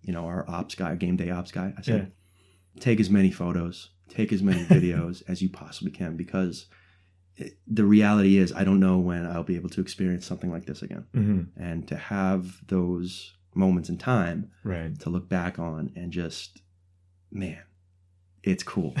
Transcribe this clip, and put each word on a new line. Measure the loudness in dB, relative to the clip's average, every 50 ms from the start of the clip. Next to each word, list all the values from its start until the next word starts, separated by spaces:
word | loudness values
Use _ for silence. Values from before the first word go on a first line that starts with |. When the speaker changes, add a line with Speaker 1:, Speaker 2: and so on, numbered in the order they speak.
Speaker 1:
you | -8 -8
know, | -6 -6 -6
our | -6 -6 -6 -6 -6
ops | -6 -8 -8 -8 -8
guy, | -6 -6 -4 -4
game | -2 -2 0 0
day | 0 0 -2
ops | -4 -6 -8 -8
guy, | -8 -8 -8 -8 -8 -8
I |
said, | -4 0 0 0 0 -4 -10 _ _ _ _ _ _ _ _ _ _ _ -12
Speaker 2:
Yeah. | -4
Speaker 1:
"Take | 0 2 4 4
as | 4 4
many | 4 6 6 4
photos, | 2 0 -4 -2 -2 -2 -2 -4 -8 -12 -18 -20 _ _ _ -12
take | -6 -4 -2 0
as | 0 0
many | 2 2 2 2 4
Speaker 2:
<laughs> |
Speaker 1:
videos | 6 6 6 6 2 0 0 -2 -4 -6 -8 -8 -8
as | -6 -2
you | -2 -4
possibly | -4 -6 -18 -16 -12 -8 -8 -8
can, | -6 -6 -8 -8 -6
because | -8 -8 -4 -2 -2 -2 -2 -4 -6 -14 _ _ _ _ _ _ _ _ _ _ _ _ _ _
it, | -14 -14 -14 -16 _ -8 -4
the | 2 4 6
reality | 8 8 8 8 8 6 6 8 8 8
is | 8 6 4
I | 2 0 2
don't | 4 6 6
know | 6 6 6 4
when | 2 0 0 -2 -4
I'll | -4 -4 -4 -2
be | -2 -4
able | -4 -4 -6
to | -4 -6
experience | -6 -6 -4 -2 -2 -2 -2 -2 -6
something | -8 -10 -6 -6 -6
like | -6 -6 -8
this | -10 -12 -12
again." | -12 -12 -12 -12 -10 -4 -2
Speaker 2:
Mm-hmm. | 0 2 2 2 0 -2 -4 -10 -12
Speaker 1:
And | -10 -8 -6 -8 -6
to | -8 -8
have | -8 -6 -4 -2 0 0 0 0 0 -2 -6 -12 -14 -8
those | -2 -2 0 0 0 -2 -4 -4 -8 -10 -12 -16 -18 -20 _ _ _ -2
moments | 2 4 4 4 2 0 -4
in | -8 -6
time | -2 0 2 2 2 0 -2 -6 -8 -10 _ _ -8
Speaker 2:
Right. | -6 -6 -4 -6 -8 -8 -8
Speaker 1:
to | -6 -4
look | -4 -4 -2 -2
back | -2 -2 -2 -4 -6 -6
on | -8 -6 -6 -6 -8 -8 -10
and | -10 -10 -8
just, | -6 -6 -6 -6 -8 -12 -16 -16 -20 -20 _ _ _ _ _ _ _ _ _ _ _ _ _ -12
man, | -10 -8 -8 -8 -8 -12 -18 _ _ _ _ _ _ _ _ _ _ _ _ _ _ _
it's | -2 0 0 0
cool. | -2 -6 -4 -4 -4 -2 -4 -6